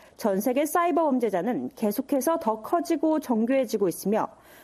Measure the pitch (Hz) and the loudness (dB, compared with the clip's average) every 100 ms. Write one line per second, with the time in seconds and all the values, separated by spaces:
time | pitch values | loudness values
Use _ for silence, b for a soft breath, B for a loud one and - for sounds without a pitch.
0 | B - 226 190 254 247 302 359 349 320 | B -4 0 0 0 0 0 0 2 2
1 | 311 254 226 185 196 175 123 - 208 202 | 2 2 0 0 -2 -4 -6 -2 -2 -2
2 | - 277 247 330 220 214 - 349 339 320 | -2 0 0 0 -2 -4 -2 -2 0 0
3 | 320 311 302 226 233 269 247 214 190 - | 2 0 0 0 2 0 0 0 0 0
4 | 190 214 - B B B | -2 0 -2 B B B